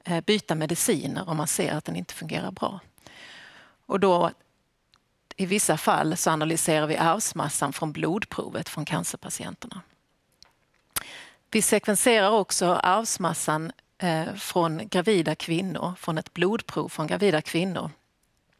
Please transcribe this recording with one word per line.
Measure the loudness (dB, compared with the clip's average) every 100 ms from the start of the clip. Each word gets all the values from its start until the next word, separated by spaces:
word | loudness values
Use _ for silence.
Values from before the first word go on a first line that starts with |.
eh, | -4 -2
byta | 2 0 0
mediciner | -2 0 0 2 2 0 -4 -4
om | -2
man | -2
ser | 0 0
att | -2
den | -4 -8
inte | -8
fungerar | -10 -6 -6 -6
bra. | -4 -6 -6 -18 _ -20 -20 -20 -20 -20 -20 -20 _ -4
Och | 2
då, | 4 6 2 -2 _ _ _ _ _ _ _ _ -14 -6
i | 0
vissa | 0 2 2
fall | 2 2 2 0
så | 0
analyserar | 2 0 0 2 2 2
vi | 2
arvsmassan | 2 2 -2 -4 -4 -2 -2
från | -2 -6
blodprovet | -2 -2 -2 -6 -8 -6 -8 -8
från | -8
cancerpatienterna. | -4 -4 -4 -8 -10 -10 -10 -12 -14 -16 -18 _ _ _ _ _ -20 _ _ _ _ -12 -12 -18 -20 _ -2
Vi | 2
sekvenserar | 4 2 2 2 6 6 6
också | 4 2 2 2
arvsmassan, | 4 4 2 0 -2 -2 0 0 -2 -2 -12 _ -4
eh, | 0 0 -2
från | -8 -2 2 2 0 -2
gravida | 0 4 2 2
kvinnor, | -2 -2 -2 -2 -4 -6 -6
från | -4 -4
ett | -4
blodprov | -2 0 0 -4 -6 -4
från | -4 -4
gravida | 2 2 2
kvinnor, | 0 -2 -2 -4 -8 -12 _ _ _ _ _